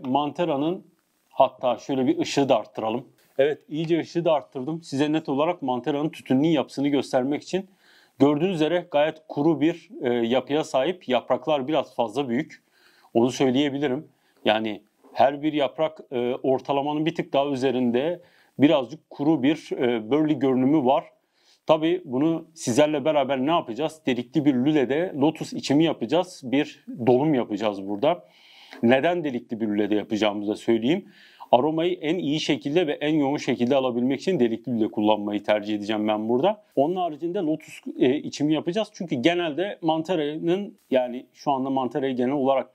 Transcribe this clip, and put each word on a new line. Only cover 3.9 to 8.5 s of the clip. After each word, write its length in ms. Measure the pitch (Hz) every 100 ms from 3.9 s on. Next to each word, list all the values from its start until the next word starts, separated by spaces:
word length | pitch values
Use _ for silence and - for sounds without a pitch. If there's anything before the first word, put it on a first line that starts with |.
| 165
ışığı 260 | 139 170 170
da 80 |
arttırdım. 500 | 147 - 139 131 165
Size 280 | - 135 151
net 180 | 156 160
olarak 320 | 135 160 175
Mantera'nın 480 | 131 123 156 143 156
tütünlü 380 | - - 131 160
yapısını 400 | 151 113 - 143
göstermek 560 | 143 147 135 131 147
için. 260 | - 185 202 _ _ _ _ -
Gördüğünüz 360 | 139 147 185